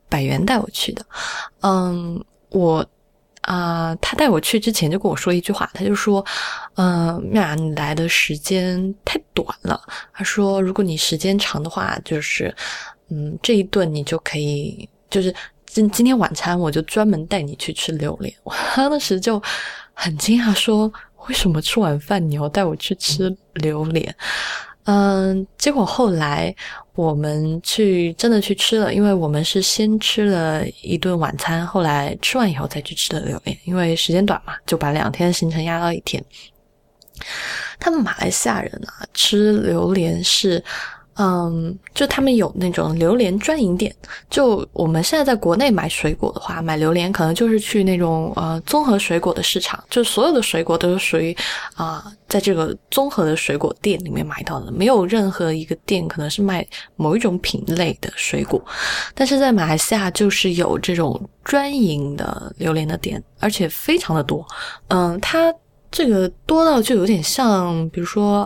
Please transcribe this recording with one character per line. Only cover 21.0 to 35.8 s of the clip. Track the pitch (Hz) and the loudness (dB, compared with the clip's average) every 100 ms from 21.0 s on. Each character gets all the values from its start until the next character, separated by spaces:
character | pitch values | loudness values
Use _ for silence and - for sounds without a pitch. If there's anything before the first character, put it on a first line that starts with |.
| - - - | -20 -16 -6
：“为 | |
什 | 254 190 | 0 2
么 | 156 | 2
吃 | - 233 | 0 2
晚 | 175 147 | 2 0
饭 | - 202 160 | 0 0 0
你 | 147 | -2
要 | 147 | -2
带 | 202 | 0
我 | 180 156 | 0 -2
去 | - | -6
吃 | 190 - 147 185 190 _ | -4 -2 0 -2 -4 _
榴 | 160 156 151 160 | -4 -2 -2 -2
莲？” | 165 - - - - - - - - - | -2 -2 -8 -8 -6 -6 -8 -12 -6 2
嗯， | 202 202 196 190 190 190 - | 4 4 4 2 0 -4 -2
结 | 294 | 0
果 | 285 | 2
后 | 180 - 233 | 0 2 2
来 | 165 147 151 170 - - - - | 2 0 0 -2 -4 -12 -14 -10
我 | - 160 | -2 0
们 | 147 151 151 156 165 | 0 -2 -2 -2 -2
去， | - - 202 180 170 | -2 2 4 4 0
真 | 165 233 | 2 4
的 | 214 | 4
去 | 196 | 2
吃 | 196 - 220 | 0 2 2
了， | 208 | 2
因 | 202 | 4
为 | 208 | 4
我 | 190 151 | 4 2
们 | 147 | 0
是 | 165 190 | 0 0
先 | 190 - 214 214 | 0 2 2 2
吃 | - 220 208 | 0 2 2
了 | 180 160 - - - | 2 2 0 -2 -6
一 | - 185 | -4 -2
顿 | 185 175 | 0 0
晚 | 143 - | -2 -2
餐， | - 165 175 | -2 -2 -2
后 | 196 | 0
来 | 160 143 143 - | 2 0 -2 -4
吃 | - 254 | -2 2
完 | 214 | 0
以 | 135 | 0
后 | 135 | -4
再 | 151 | -6
去 | - | -8
吃 | - - | -4 -4
的 | 156 | -4
榴 | - - | -4 -6
莲， | - - 175 | -8 -8 -4
因 | 180 | 0
为 | 170 | 0
时 | 165 - | 0 2
间 | 175 | 2
短 | 202 170 - | 2 0 -4
嘛， | - | -10
就 | - 165 | -2 0
把 | 147 | 0
两 | 156 - | 0 -2
天 | 139 175 | 0 2
行 | 175 165 | 2 0
程 | 160 | -2
压 | 160 | -2
到 | 170 | -2